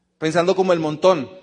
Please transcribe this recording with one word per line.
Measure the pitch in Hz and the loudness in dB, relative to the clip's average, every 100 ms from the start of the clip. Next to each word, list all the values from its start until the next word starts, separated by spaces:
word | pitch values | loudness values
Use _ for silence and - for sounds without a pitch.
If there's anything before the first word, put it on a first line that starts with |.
| _ - | _ -8
pensando | 160 170 170 185 | -4 0 0 0
como | 185 | 2
el | 170 | 0
montón. | 156 151 185 175 120 - | -2 0 2 2 -2 -14